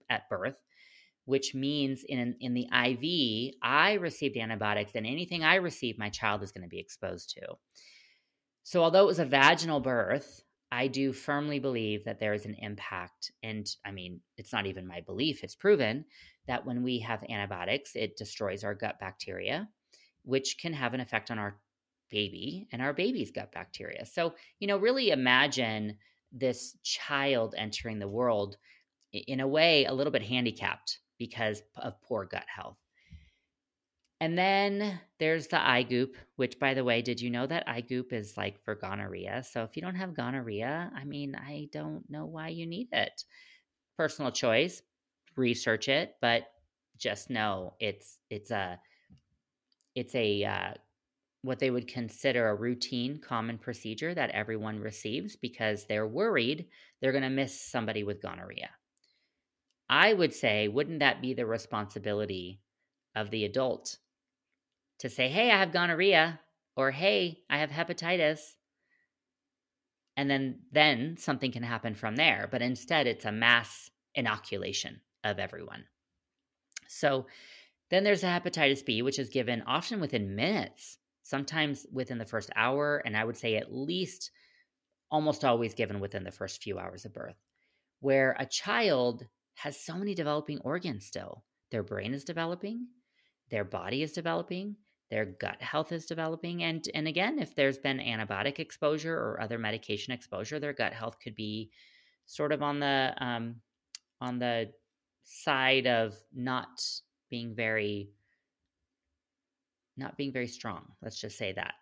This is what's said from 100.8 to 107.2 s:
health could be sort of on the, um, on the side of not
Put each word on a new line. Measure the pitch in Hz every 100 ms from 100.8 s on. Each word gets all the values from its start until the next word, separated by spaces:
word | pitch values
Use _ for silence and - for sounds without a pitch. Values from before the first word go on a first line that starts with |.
| 110
health | 110 113 -
could | 120
be | 110 107 107 110 _ - _ _ _ _
sort | - 151
of | 147
on | 147 143
the, | 143 135 131 -
um, | 123 117 117 117 _ _ _ - _ _
on | 127 123
the | 123 117 110 - _ _ _ _
side | - - - 135 131 135 127
of | 117 113 104 _
not | 131 127 127 - - - - _ _